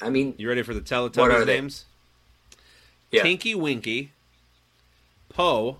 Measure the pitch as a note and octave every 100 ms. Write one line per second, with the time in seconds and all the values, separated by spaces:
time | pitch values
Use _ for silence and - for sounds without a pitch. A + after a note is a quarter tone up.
0 | A2 C3+ C#3 A2 A2+ B2 A#2 G#2+ - B2
1 | B2 C#3 B2 A#2 A2+ C3 C#3 - - _
2 | _ _ _ _ _ - _ _ _ _
3 | _ G#3+ E3+ F#3 A3+ G3+ D3+ A#2 A2+ A#2+
4 | C#3+ _ _ _ _ _ _ _ _ _
5 | _ _ - - F3 A#2 A#2